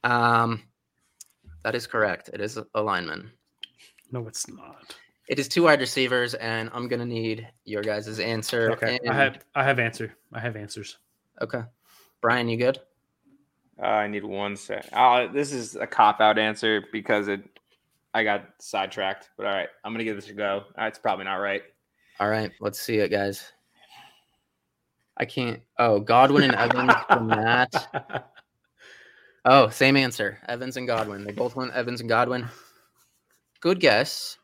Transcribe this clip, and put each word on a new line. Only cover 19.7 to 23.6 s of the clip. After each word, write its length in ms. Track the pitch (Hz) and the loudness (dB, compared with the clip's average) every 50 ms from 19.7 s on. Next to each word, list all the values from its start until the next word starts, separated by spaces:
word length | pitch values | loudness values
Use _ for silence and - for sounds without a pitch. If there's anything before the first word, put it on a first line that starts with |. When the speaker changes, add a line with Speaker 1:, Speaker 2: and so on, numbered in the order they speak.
| - _ _ | -10 _ _
Speaker 3:
I'm 80 | 107 113 | -10 -8
gonna 120 | 113 113 | -6 -6
give 100 | 110 107 | -6 -6
this 140 | 101 98 - | -8 -10 -14
a 60 | 104 | -8
go. 300 | 101 104 101 98 101 101 - _ - | -6 -4 -2 -2 -4 -6 -10 _ -6
Uh, 40 | 110 | -6
it's 160 | 110 - - | -6 -6 -4
probably 240 | - 113 98 95 95 | -2 -2 -2 -2 -4
not 100 | 95 98 | -6 -4
right. 260 | 92 101 101 98 101 - - _ _ _ _ _ _ _ _ _ - | -4 -4 -4 -4 -4 -6 -12 _ _ _ _ _ _ _ _ _ -4
Speaker 1:
All 80 | 101 104 | -2 0
right, 240 | 107 110 107 104 - _ | 0 0 -2 -6 -8 _
let's 180 | 110 104 104 - | -8 -8 -6 -6
see 180 | - - 117 107 | -6 -2 0 0
it, 100 | 104 90 | 2 2
guys. 420 | 101 101 98 101 98 - - - _ _ | 0 0 0 -2 -4 -6 -12 -20 _ _